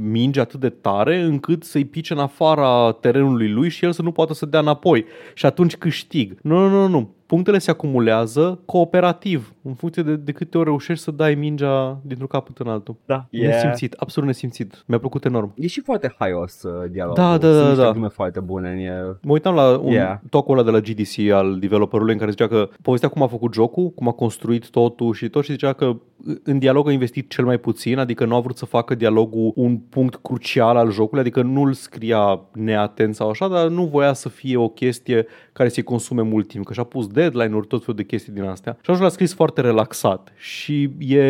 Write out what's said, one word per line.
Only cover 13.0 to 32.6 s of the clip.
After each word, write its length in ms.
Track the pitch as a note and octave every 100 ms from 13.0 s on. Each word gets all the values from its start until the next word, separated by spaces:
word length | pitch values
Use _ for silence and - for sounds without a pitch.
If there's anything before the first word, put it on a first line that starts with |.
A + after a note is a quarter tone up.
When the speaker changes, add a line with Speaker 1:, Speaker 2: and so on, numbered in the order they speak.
| -
Speaker 2:
Da. 200 | C3+ B2+
Speaker 1:
Nesimțit, 600 | A#2 A2+ A#2 A#2 A#2+ B2
Speaker 2:
E 40 | -
Speaker 1:
absolut 280 | - - C#3
nesimțit. 540 | B2+ B2 - G2+ - -
Mi-a 120 | A#2+
plăcut 260 | C3 -
enorm. 280 | C3+ A#2+ G#2 -
Speaker 2:
E 100 | E3
și 140 | D4
foarte 340 | - A3+ - -
haios, 440 | G2 F2 F2+ -
uh, 280 | F#2 F2 F2
dialogul. 320 | F#2 F2 E2+
Speaker 1:
Da, 160 | F3 E3+
da, 80 | D#3+
Speaker 2:
Sunt 120 | D3+
Speaker 1:
da, 60 | C#3+
Speaker 2:
niște 140 | C3+
Speaker 1:
da. 80 | B2
Speaker 2:
glume 160 | A2 G#2+
foarte 320 | - F#2 F2+
bune 300 | F#2 F#2+ F2+
în 80 | F#2
el. 400 | F#2 F#2 F#2 F#2+
Speaker 1:
Mă 100 | D3
uitam 220 | D#3 F#3
la 240 | E3+ C3+ C3
un 140 | C3+
Speaker 2:
Yeah. 260 | A2+ F#2 G#2 -
Speaker 1:
talk-ul 280 | C#3+ C#3 C3
ăla 60 |
de 60 | A2+
la 100 | A2
G 80 | G#2
D 120 | G#2+ G2+
C 240 | - G#2
al 260 | G2 G2 F#2+
developerului 540 | F#2+ G#2 G2+ A2 A2
în 60 | G#2
care 120 | G#2+
zicea 180 | G2 A2
că 200 | A2 G2+ -
povestea 260 | - B2 C#3+
cum 140 | -
a 40 | C3
făcut 260 | A#2 A#2
jocul, 340 | A2 A#2 F3 F3+
cum 180 | - B2
a 40 |
construit 580 | A#2 A#2 - - A#2 -
totul 420 | - A#2+ A#2 A#2
și 140 | G#2+ A#2
tot, 160 | A2+
și 80 | -
zicea 200 | C#3 C#3
că 240 | C3+ C3 A#2 - _ - -
în 160 | - C#3
dialog 300 | C3 C3+ D3
a 40 |
investit 380 | C#3 B2 - -
cel 140 | -
mai 140 | B2 A#2+
puțin, 400 | A#2+ A2 A#2 B2+
adică 260 | B2+ A2+
nu 100 | A#2
a 60 | A#2+
vrut 160 | B2 B2+
să 80 |
facă 300 | C3+ A#2+ -
dialogul 580 | A#2+ A2+ A2 A2 A2 A2
un 220 | A#2 B2 A#2
punct 360 | - C3+ B2+ -
crucial 540 | - B2 - C3+ A2+ A#2+
al 140 | A2+
jocului, 300 | G2+ A2 C#3
adică 200 | B2 C3
nu-l 300 | B2 C#3 C#3
scria 680 | C3+ - A2+ A2 A2 G2+ F#2+ -
neatent 600 | G#2+